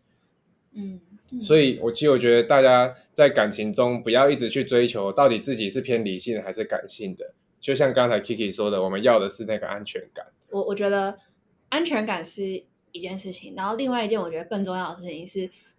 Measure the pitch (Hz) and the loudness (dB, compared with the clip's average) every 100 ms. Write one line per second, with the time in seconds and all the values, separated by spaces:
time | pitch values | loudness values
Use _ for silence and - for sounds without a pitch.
0 | _ _ _ _ _ _ _ 208 196 180 | _ _ _ _ _ _ _ -14 -14 -14
1 | _ - _ 254 208 156 135 - 117 113 | _ -20 _ -8 4 4 4 2 -4 0
2 | 147 131 120 117 117 143 135 123 127 - | 2 4 6 4 6 6 8 6 4 -2
3 | _ - 143 - 107 104 107 104 123 120 | _ 4 4 4 0 0 -4 0 0 0
4 | 110 117 143 131 113 135 127 120 120 117 | 2 4 4 4 -2 -4 0 2 2 0
5 | 98 98 139 110 - 117 101 131 127 117 | -2 4 4 4 -2 -4 -4 -4 -2 -2
6 | 104 92 120 107 95 98 107 90 95 - | -2 -6 -6 -6 -6 -8 -6 -6 -8 -12
7 | 98 90 - _ _ _ - 135 135 127 | -12 -12 -16 _ _ _ -2 2 2 2
8 | 123 104 101 113 104 95 104 98 92 95 | 2 0 -2 -4 -4 -4 -2 -2 -2 0
9 | 120 113 98 - 107 104 80 101 104 - | 4 4 2 -6 -8 -6 -6 -10 -10 -12
10 | - - - _ _ 196 202 202 202 202 | -14 -18 -20 _ _ -6 -4 -4 -2 -2
11 | 196 208 _ _ _ _ _ 294 339 247 | -4 -8 _ _ _ _ _ -4 -2 -4
12 | 220 180 165 - 196 185 - _ _ 175 | -4 -6 -8 -10 -8 -8 -12 _ _ -14
13 | 180 190 190 180 185 185 196 226 269 240 | -12 -12 -12 -14 -14 -8 -6 -4 -2 -2
14 | 208 220 170 160 165 202 190 185 175 175 | -2 -2 -4 -8 -8 -6 -4 -6 -8 -10
15 | 180 151 185 196 185 _ _ | -12 -12 -12 -10 -10 _ _